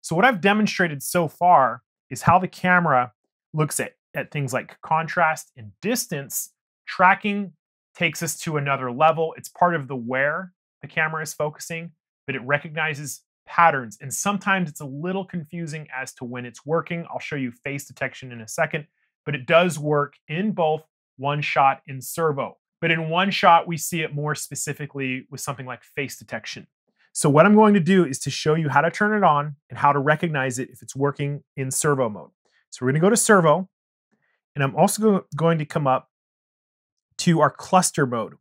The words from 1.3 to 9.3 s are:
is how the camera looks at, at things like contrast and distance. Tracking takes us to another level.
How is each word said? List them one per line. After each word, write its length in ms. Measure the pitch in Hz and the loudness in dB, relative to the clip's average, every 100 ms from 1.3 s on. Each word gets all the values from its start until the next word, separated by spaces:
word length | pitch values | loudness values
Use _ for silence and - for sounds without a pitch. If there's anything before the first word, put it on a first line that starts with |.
| - 180 165 127 120 _ _ _ | 0 4 6 6 0 _ _ _
is 120 | 131 | -2
how 180 | - 175 | 4 4
the 80 | 185 | 2
camera 640 | - 185 180 170 131 120 _ _ _ _ | -4 2 2 4 2 0 _ _ _ _
looks 260 | 151 151 - | -2 -2 -2
at, 140 | 123 _ _ - | -8 _ _ -10
at 160 | 131 | -8
things 200 | 151 135 | -6 -4
like 280 | 120 - - | -4 -6 -18
contrast 720 | - 160 160 - 160 160 - - | -2 -2 0 0 0 0 -8 -18
and 140 | 104 _ | -20 _
distance. 720 | 190 247 - 147 139 - - _ _ _ - | -4 -4 -4 -8 -8 -10 -10 _ _ _ -16
Tracking 680 | - 185 190 208 202 196 _ _ _ _ | 4 4 4 0 -4 -6 _ _ _ _
takes 260 | - 170 147 | -4 -4 -2
us 160 | 165 - | -8 -6
to 160 | - 151 | -4 -4
another 340 | 143 135 127 | -2 -2 -4
level. 420 | 120 160 160 160 | 2 2 2 -4